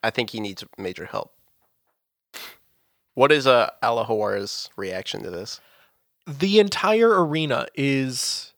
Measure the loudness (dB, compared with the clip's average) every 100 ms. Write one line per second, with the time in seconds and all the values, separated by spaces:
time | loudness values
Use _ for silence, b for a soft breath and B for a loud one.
0 | -2 -2 -4 -4 -8 -10 -18 -10 -8 -8
1 | -8 -8 -10 _ _ _ _ _ _ _
2 | _ _ _ B B B _ _ _ _
3 | _ 2 4 6 6 4 4 0 -2 0
4 | -2 -2 0 -2 -4 -10 -12 -10 -8 -8
5 | -8 -8 -8 -10 -10 -14 b b b b
6 | _ _ -16 -4 2 4 4 2 0 4
7 | 4 4 2 2 0 0 -2 -2 0 2
8 | 0 -4 -4 -6 -10